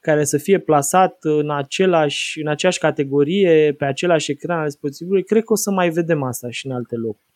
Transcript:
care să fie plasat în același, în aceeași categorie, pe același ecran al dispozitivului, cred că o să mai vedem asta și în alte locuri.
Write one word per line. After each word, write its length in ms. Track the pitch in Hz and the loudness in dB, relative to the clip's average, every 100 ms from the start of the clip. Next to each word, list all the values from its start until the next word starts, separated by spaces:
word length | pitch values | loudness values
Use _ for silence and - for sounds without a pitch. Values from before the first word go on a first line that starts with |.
care 240 | - 151 | 0 0
să 140 | 143 147 | 2 -2
fie 200 | - 190 | 0 0
plasat 580 | - 151 139 185 185 - | 4 2 4 2 2 0
în 300 | 160 151 147 | -2 0 0
același, 880 | 147 143 - 190 170 151 - - - | -4 -6 0 2 2 0 -2 -8 -6
în 80 | 151 | -4
aceeași 300 | 147 185 170 | -2 -2 0
categorie, 960 | 156 143 139 143 147 190 185 160 151 139 | -2 -2 -2 2 2 2 4 6 4 0
pe 60 | |
același 460 | 143 135 175 160 147 | -4 -2 0 0 0
ecran 280 | 139 156 170 | -6 -4 -4
al 60 | |
dispozitivului, 600 | 151 143 147 139 175 196 | -4 -6 -10 -8 -2 -2
cred 200 | 185 220 | 2 0
că 80 | 220 | 2
o 40 | 208 | -2
să 140 | - | 0
mai 200 | 196 175 | 0 0
vedem 320 | 165 165 160 | 0 0 0
asta 280 | 131 120 123 | -2 -6 -10
și 160 | 117 135 | -10 -8
în 60 | |
alte 240 | 127 120 117 | -8 -6 -6
locuri. 300 | 113 104 _ | -6 -8 _